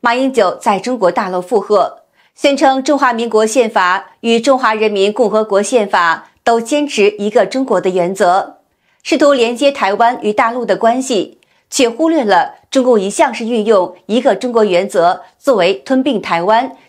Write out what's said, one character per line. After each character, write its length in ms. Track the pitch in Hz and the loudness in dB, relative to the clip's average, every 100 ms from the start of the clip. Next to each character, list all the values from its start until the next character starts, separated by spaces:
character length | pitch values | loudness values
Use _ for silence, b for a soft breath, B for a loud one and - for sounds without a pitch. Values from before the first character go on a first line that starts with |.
马 140 | 240 247 | -2 0
英 180 | 269 | 0
九 220 | 262 190 - | 0 0 0
在 180 | - 196 | -2 -2
中 200 | 214 254 | -2 -2
国 120 | 185 | 0
大 180 | 175 196 | 0 -4
陆 120 | 180 | -6
附 200 | 180 226 | -2 -2
和， 420 | 190 208 165 - _ _ _ _ | 0 0 0 -4 _ _ _ _
宣 220 | 294 277 | 0 2
称 260 | 294 269 | 2 2
中 160 | 262 285 | 0 0
华 140 | 269 | 0
民 160 | 233 233 | -2 -2
国 180 | 214 220 | 0 0
宪 220 | 262 226 | 2 0
法 420 | 220 180 190 - B | 0 0 -2 -6 B
与 180 | 233 233 | -2 0
中 200 | 226 262 | 2 2
华 160 | 247 220 | 0 0
人 160 | 214 | -2
民 220 | 208 196 | 0 -2
共 160 | 214 226 | 0 0
和 120 | 214 | 0
国 200 | 214 196 | 0 0
宪 260 | 208 254 - | 0 0 0
法 420 | 196 170 160 - _ - | 0 0 -2 -6 _ 0
都 160 | 233 | 0
坚 260 | 233 294 285 | 0 -2 -2
持 240 | - 202 208 | 0 0 0
一 100 | 208 | -2
个 160 | 226 196 | 0 0
中 200 | 262 262 | -2 -2
国 160 | 196 | -2
的 100 | 185 | 0
原 240 | 185 175 190 | -2 -2 0
则， 440 | 190 185 - - _ _ _ _ | 0 0 -2 -10 _ _ _ _
试 160 | - 311 | -4 0
图 140 | 294 | 2
连 240 | 277 233 240 | 2 0 0
接 160 | 277 | -2
台 220 | 277 202 202 | 0 -2 0
湾 240 | 233 254 | 0 0
与 100 | 208 | -4
大 180 | 208 233 | -2 -2
陆 140 | 247 233 | -2 -4
的 120 | 190 | 0
关 240 | 226 240 | 0 0
系， 380 | 254 226 - - _ _ _ | -2 -4 -4 -10 _ _ _
却 180 | - 240 | -2 -2
忽 200 | 226 320 | 0 0
略 160 | 330 220 | 0 2
了 300 | 185 160 - _ | 2 0 -6 _
中 140 | 269 254 | 0 2
共 160 | 233 | 2
一 80 | 190 | 0
向 240 | 202 294 | 0 0
是 140 | 220 226 | -2 -4
运 180 | 240 208 | -2 2
用 320 | 214 180 B B | 2 0 B B
一 140 | 220 | -2
个 160 | 254 196 | 0 0
中 160 | 254 | 0
国 120 | 226 208 | 0 0
原 240 | 180 196 | 0 -2
则 340 | 202 170 180 B B | 0 0 0 B B
作 180 | - 233 | -2 0
为 180 | 175 196 | 2 -2
吞 280 | - 262 | -2 -2
并 180 | 269 233 | 0 -2
台 220 | - 170 | -2 -2
湾、 340 | 175 220 262 - | 2 0 0 -8